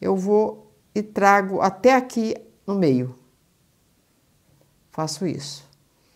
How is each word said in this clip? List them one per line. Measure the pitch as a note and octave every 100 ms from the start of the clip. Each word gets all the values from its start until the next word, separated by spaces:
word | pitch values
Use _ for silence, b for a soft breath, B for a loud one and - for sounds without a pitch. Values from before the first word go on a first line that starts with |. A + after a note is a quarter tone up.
Eu | F#3 F#3+
vou | F#3+ G#3 G#3+ - - _ _ G#3+
e |
trago | G#3 - G3 G3+ F#3+ F#3+
até | F#3+ - B3
aqui | C4 B3+ A#3 A3 - - _ -
no | G3
meio. | E3 B2+ B2+ - _ _ _ _ _ _ _ _ _ _ _ _ _ _ _ _ _
Faço | - D#3 - F3+
isso. | C#3 - - - _ _ b b